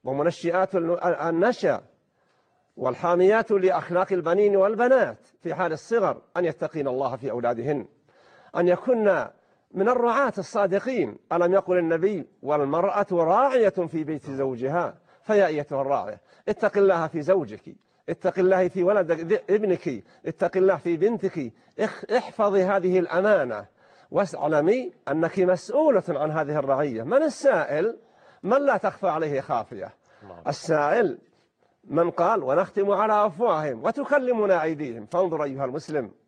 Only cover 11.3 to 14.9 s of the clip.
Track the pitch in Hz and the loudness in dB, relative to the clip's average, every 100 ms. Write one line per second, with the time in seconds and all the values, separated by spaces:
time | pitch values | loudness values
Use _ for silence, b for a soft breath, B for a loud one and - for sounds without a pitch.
11.3 | 170 175 190 - 180 165 165 190 196 131 | 0 2 2 2 0 2 0 0 -2 -8
12.3 | _ 127 151 139 156 190 202 202 180 165 | _ -2 0 0 0 0 0 0 0 2
13.3 | 202 269 262 208 185 170 160 151 151 147 | 4 4 4 2 2 -4 -4 -6 -8 -8
14.3 | 135 135 123 131 170 156 | -4 -4 -2 -2 -2 -4